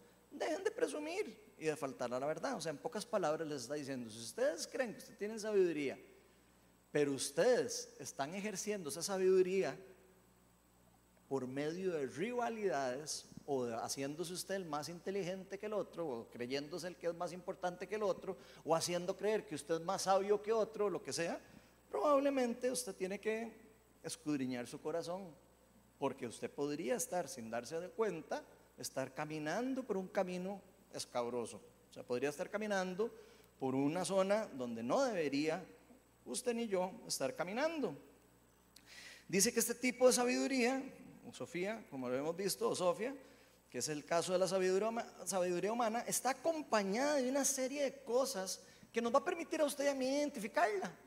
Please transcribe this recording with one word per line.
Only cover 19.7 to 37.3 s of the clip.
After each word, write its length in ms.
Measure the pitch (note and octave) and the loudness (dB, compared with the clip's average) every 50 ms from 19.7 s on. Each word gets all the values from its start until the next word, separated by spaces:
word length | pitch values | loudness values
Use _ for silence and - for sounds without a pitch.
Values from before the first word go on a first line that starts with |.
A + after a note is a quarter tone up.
| E3 | -2
es 40 | E3 | 0
más 220 | E3 F3 G3 F3 - | 0 0 -2 2 4
sabio 360 | F#3 G3 F#3+ G3 G3+ G#3 G#3 | 6 6 6 6 4 2 2
que 120 | G#3 G#3 | 2 2
otro, 360 | A3+ A3+ G3+ G#3+ - - G#3 | 2 2 2 0 0 0 0
lo 140 | G3+ E3+ - | 0 0 -2
que 100 | - C#3 | -4 -4
sea, 280 | B2 - E3+ F3 C4 D#4+ - - - - - - - - - - | -2 -2 -2 -2 -2 -6 -8 -14 -20 -20 -20 -20 -20 -20 -10 -4
probablemente 800 | - G#4 G#4 D4+ C#4+ C4+ C#4 C#4 C#4 C4+ B3+ A#3+ A#3 - - B3 | -2 2 4 6 6 6 4 4 2 2 2 0 0 0 -2 -2
usted 260 | C4 B3+ - G3 F#3+ | -2 -2 -4 -6 -6
tiene 240 | - F#3+ F#3 G3+ G3 | -4 -4 -4 -4 -2
que 320 | - G#3+ A3 A3 A#3 A3+ - - - - - - _ _ - - - | -2 -2 -2 -2 -4 -8 -12 -16 -20 -20 -20 -20 _ _ -18 -12 -10
escudriñar 640 | E3 - - - D3+ D3 C#3 C3 B2+ B2+ A#2+ A#2+ | -10 -10 -6 -2 0 0 2 0 0 -2 -4 -4
su 120 | A2+ - C#3+ | -6 -8 -8
corazón, 540 | - D#3 D#3+ E3+ D3+ D#3+ F3 F#3+ G3 E3+ D3 - - - - _ _ - - - - - - | -4 -2 -2 -2 -2 -2 -4 -6 -8 -10 -16 -20 -20 -20 -20 _ _ -20 -20 -20 -20 -20 -6
porque 300 | - C#3 C3+ B2 - B2+ | -2 -2 -2 0 -2 -6
usted 240 | A#2 G#2 - - A2+ | -6 -6 -4 -6 -6
podría 440 | - - C#3+ D3 D3 D3 F3+ A#3+ B3+ | -4 -2 -2 -2 -2 -2 -2 0 0
estar, 320 | A3+ - - F3+ F3+ - | 0 0 0 0 -2 -2
sin 220 | C3+ - B2 A2+ A2+ | -2 -6 -10 -8 -6
darse 300 | A2+ A#2+ B2 A#2+ D#3 E3 | -4 -4 -4 -4 -6 -6
de 100 | F3+ F#3 | -6 -4
cuenta, 540 | - - A3 G#3 F3 D#3+ C#3+ - - D4 D#4 - - - - - _ | -2 0 0 0 0 -4 -6 -6 -6 -6 -6 -10 -20 -20 -20 -20 _
estar 380 | - C3 - - C3+ C3 C3 - | -10 -10 -6 -4 -4 -4 -4 -4
caminando 680 | - D3+ D3+ D#3 D#3 D3+ D3+ E3 G#3+ B3 C4 C4+ B3+ | -6 -6 -4 -4 -4 -2 -2 0 0 0 -2 -2 -2
por 160 | B3+ - G3+ | -2 -2 -2
un 120 | F#3+ F#3 F#3 | -4 -4 -2
camino 520 | - G3+ F#3+ F3+ F3+ F3+ F3+ F#3+ G3+ F#3+ - - - - - - - | 0 0 0 0 0 -4 -4 -4 -6 -8 -12 -18 -20 -20 -20 -12 -10
escabroso. 680 | C#3+ - - - B2 A#2+ A#2+ A#2+ B2 A#2 - - G2 - - - - - - | -10 -8 -4 -2 -2 -2 0 -2 -2 -4 -4 -8 -14 -16 -20 -20 -20 -20 -20
O 40 | - | -18
sea, 100 | - B2+ | -12 -6
podría 260 | - B2 B2 C3 C#3+ | -4 -2 0 0 -2
estar 220 | D3 - F3+ - | -2 -2 -6 -4
caminando 600 | - G3+ G#3+ G#3 G3+ F#3+ F#3 F#3 F#3 F3 A3 A#3 - - - - - - - - - - | -4 -4 -2 0 0 0 0 0 0 -2 -2 -2 -4 -10 -20 -20 -20 -20 -20 -20 -8 -4
por 140 | C3+ C3 B2+ | -2 0 2
una 320 | C3+ C#3 C#3+ D#3+ F3+ F3+ | 4 4 4 2 2 0
zona 400 | D3+ F#3+ F#3+ F#3+ G3 G3+ A3 A3 | 2 4 4 4 4 4 2 0
donde 380 | - - C3+ B2+ A#2+ A#2 A2+ A#2 | -2 -6 -6 -4 -4 -4 -4 0
no 180 | B2 E3 B3 | 2 4 4
debería 640 | C#4 B3+ A3 F3+ D#3 C#3 C3+ C#3 D3+ D#3 D#3+ F#3 F#3 - - - - - - - _ _ _ _ - | 4 4 2 2 0 2 2 2 2 2 0 -2 -4 -10 -16 -20 -20 -20 -20 -20 _ _ _ _ -10
usted 300 | - A#3+ - - B3 A#3 | -8 -6 -4 -2 -2 -2
ni 140 | A#3 A#3 | 0 0
yo 240 | A3 G3 F3+ F#3 F#3+ F#3 - - | 0 0 0 0 0 -4 -8 -6
estar 280 | E3 - - C#3 C3 | -4 -2 0 0 0